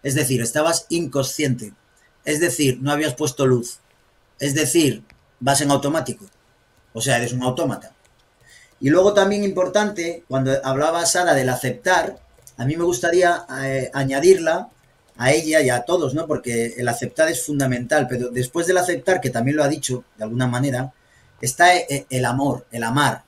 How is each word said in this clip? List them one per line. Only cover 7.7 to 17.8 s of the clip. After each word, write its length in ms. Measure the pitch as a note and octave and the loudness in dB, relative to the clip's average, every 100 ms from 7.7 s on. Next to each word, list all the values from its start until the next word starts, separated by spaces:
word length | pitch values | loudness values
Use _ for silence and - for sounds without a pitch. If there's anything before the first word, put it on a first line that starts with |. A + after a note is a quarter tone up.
| G#2 - _ _ _ _ _ _ - _ _ | -4 -12 _ _ _ _ _ _ -20 _ _
Y 100 | C3+ | 2
luego 240 | E3+ G3 | 4 4
también 300 | G3+ G3 G#3 | 4 2 0
importante, 800 | G3+ F3+ F3+ G#3 G#3+ - - - _ | -2 -2 0 0 0 -4 -6 -8 _
cuando 260 | C3 C3 C#3 | -2 0 0
hablaba 420 | C3+ C3+ D3+ E3+ F#3 | -2 -2 0 0 0
Sara 280 | F3+ F3 C#3 | 0 2 2
del 140 | B2+ | 0
aceptar, 680 | B2 C3 - F3+ F3+ E3 - _ _ - - | -2 -4 -4 0 0 0 -8 _ _ -20 -6
a 80 | B2 | -4
mí 100 | E3 | 0
me 80 | |
gustaría, 600 | F3 F3 E3+ F3 F3 E3+ - C3 | 0 0 0 4 2 2 -6 -8
eh, 280 | C3+ C#3 B2+ | -4 -4 -4
añadirla 760 | C#3 C#3 C3+ E3+ F#3+ - F3 A3 _ _ _ _ - | -4 -2 4 6 6 4 -2 -6 _ _ _ _ -2
a 160 | B2 | 2
ella 300 | D#3 D#3 D#3 | 2 4 2
y 80 | C3 | 4
a 140 | B2 | 0
todos, 300 | - F3 C#3 D3 | 0 -2 0 -4
¿no? 100 | D#3+ | -4
Porque 460 | C#3 B2 A#2 A#2 A#2+ | -4 -2 -2 -4 -4
el 100 | A#2+ | -4
aceptar 400 | A#2 A#2 - D#3+ | -2 -6 0 0
es 160 | D#3+ - | 0 -4
fundamental, 640 | D3 C3 B2 | 0 0 0